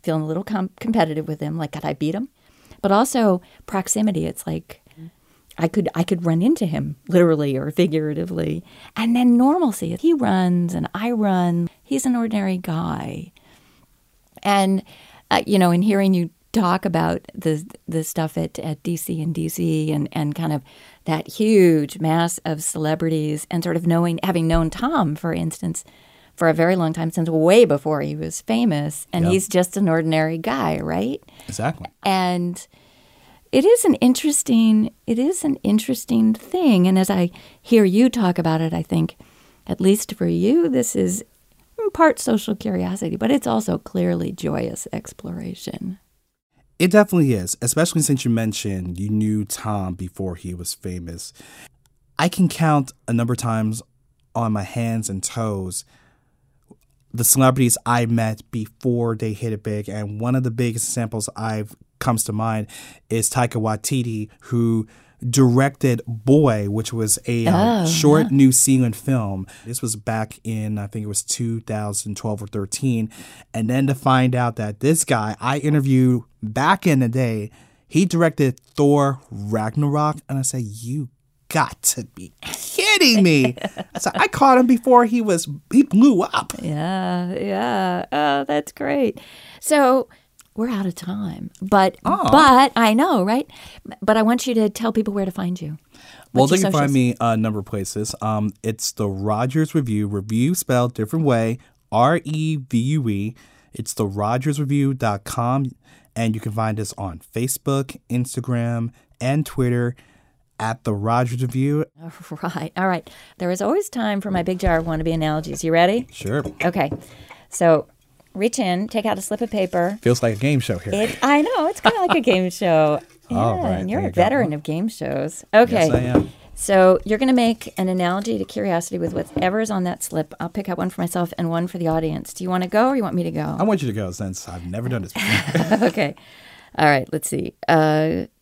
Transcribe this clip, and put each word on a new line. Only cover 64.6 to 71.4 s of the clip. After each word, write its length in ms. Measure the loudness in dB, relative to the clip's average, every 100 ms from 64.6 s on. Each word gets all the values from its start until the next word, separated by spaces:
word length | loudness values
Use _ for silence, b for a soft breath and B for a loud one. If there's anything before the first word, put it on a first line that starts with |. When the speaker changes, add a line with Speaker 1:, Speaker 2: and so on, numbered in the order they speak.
| 2 0 -2 b b b -2
Speaker 2:
directed 720 | 4 6 6 2 0 0 0 -4
Boy, 600 | -4 4 4 6 2 -2
which 220 | -4 -4
was 260 | -4 -2 -2 -2
a, 200 | 0 2
um, 340 | 4 4 2
Speaker 1:
Oh, 20 | 0
Speaker 2:
short 360 | 4 6 6
Speaker 1:
yeah. 40 | 4 6
Speaker 2:
New 160 | 6
Zealand 420 | 6 4 4 2
film. 520 | -2 -2 -2 -2 -6 -8 B -12
This 160 | -8
was 140 | -6 -6
back 420 | -4 -4 -6 -8
in, 340 | -6 -4 -4 -6
I 80 | -6
think 160 | -8
it 40 | -6
was 140 | -6
two 360 | -6 -4